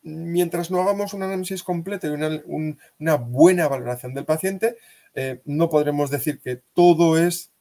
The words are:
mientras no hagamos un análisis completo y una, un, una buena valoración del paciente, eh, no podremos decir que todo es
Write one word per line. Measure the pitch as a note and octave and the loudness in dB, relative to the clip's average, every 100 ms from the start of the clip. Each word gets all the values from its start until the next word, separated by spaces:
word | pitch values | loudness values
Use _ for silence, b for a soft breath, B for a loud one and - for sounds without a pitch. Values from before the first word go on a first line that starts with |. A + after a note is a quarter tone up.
mientras | D#3+ D#3+ E3+ E3+ F3 E3+ E3 | -12 -10 -4 0 0 -2 -2
no | F3+ | 0
hagamos | F#3 G3+ G3+ | 0 0 -4
un | G3 | -6
análisis | F#3+ F#3+ F#3 F#3+ | -6 -6 -6 -8
completo | - F3 E3+ G3+ D#3 | -4 -6 -4 -6 -4
y | |
una, | D3 D#3 D#3 | -2 -4 -4
un, | D3 D3 D#3 D3 b _ | -8 -6 -6 -8 b _
una | D#3+ D3+ | -2 -2
buena | A#2+ B2+ E3+ F3+ D#3 | -2 6 6 8 0
valoración | C3+ B2 B2 B2+ | -2 -4 -8 -8
del | C3+ C#3+ | -10 -2
paciente, | D#3 F#3+ F#3+ A3+ A#3+ b b b | -2 -2 -2 -4 -4 b b b
eh, | C3 C3 B2+ - | -6 -6 -6 -6
no | D3 E3 | -2 2
podremos | D3+ D3 D3 C#3+ | 2 2 0 -2
decir | C3+ D3+ C#3+ | -2 -4 -6
que | C3 B2 _ | -8 -10 _
todo | - F3 D#3+ E3+ D#3+ | 4 6 6 4 4
es | F3 E3+ - _ | 2 -2 -12 _